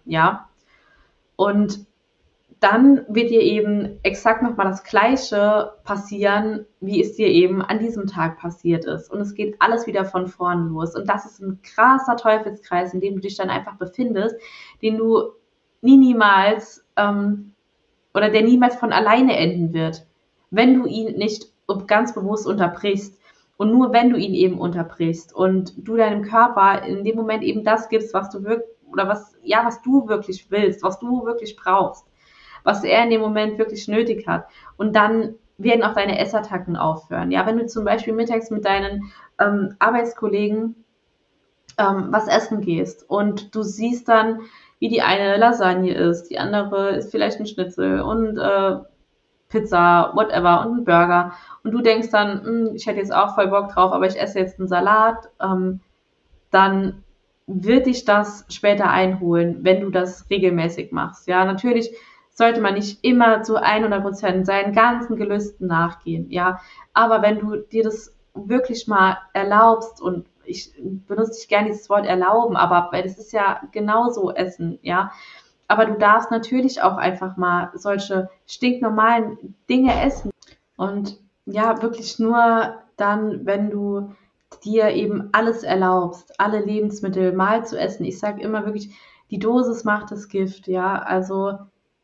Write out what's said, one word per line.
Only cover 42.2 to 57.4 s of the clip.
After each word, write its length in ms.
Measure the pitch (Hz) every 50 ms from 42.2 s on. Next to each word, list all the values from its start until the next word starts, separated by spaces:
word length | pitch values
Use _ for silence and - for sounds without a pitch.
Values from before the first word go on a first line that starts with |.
| - -
essen 340 | - 233 226 - 220 208
gehst 480 | 202 180 165 175 185 180 - _ _ -
und 460 | 196 202 208 208 196 - - - -
du 80 | 220 214
siehst 440 | 202 196 214 226 240 240 240 - -
dann, 340 | 226 220 220 226 226 220 226 - _ - _ _ _ -
wie 100 | 226 220
die 120 | 233 226
eine 360 | - - - 202 202 196 202 208
Lasagne 560 | 233 240 240 233 190 185 180 185 185 180 -
isst, 360 | - 175 170 170 170 - -
die 100 | - -
andere 500 | - 202 208 208 202 202 202 196 196 196
isst 200 | 196 - - -
vielleicht 280 | - 220 208 220 - -
ein 80 | 208 208
Schnitzel 540 | - 185 185 180 - 180 185 190 185 196
und, 360 | - 208 220 226 220 220 214 220
äh, 400 | 196 196 202 196 196 190 185 190 - - _ _ _ _ _ _ _ _ _ _ _ _
Pizza, 600 | - 220 214 - 185 175 175 175 175 170 165 - -
whatever, 500 | 214 220 214 - 175 175 175 175 175 220
und 140 | 233 240 247
ein 60 | 240
Burger. 480 | 180 170 170 175 175 175 175 180 175 - - - - - - -
Und 80 | 220
du 100 | 220 240
denkst 280 | 226 220 220 226 220 -
dann, 340 | - 208 208 202 196 196 -
„Hm, 320 | 220 233 233 226 220 214
ich 120 | - - 220
hätte 120 | 202 202
jetzt 140 | 196 196 -
auch 220 | - 202 202 -
voll 120 | 214 196 190
Bock 220 | 196 202 196 -
drauf, 240 | - 180 185 185 185
aber 140 | 185 185 185
ich 120 | 190 -
esse 200 | - 202 - 196
jetzt 200 | 185 185 - -
einen 80 | 190 185
Salat“, 640 | 180 175 196 202 214 220 220 233 233 226 - - _ -
ähm, 380 | 190 190 190 185 185 185 185 185 _ _ _ _ _ _ _ _ _ _ _ _ _ -
dann 520 | - 190 190 196 196 196 196 190 190 - - _ _ _ _ _ _ _